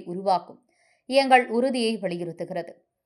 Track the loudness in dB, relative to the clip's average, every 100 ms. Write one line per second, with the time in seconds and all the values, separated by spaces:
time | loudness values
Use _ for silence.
0 | -8 -4 0 0 -2 -20 _ _ _ _
1 | 0 2 6 6 4 0 0 0 -2 -2
2 | -4 -6 -8 -8 -8 -8 -10 -14 _ _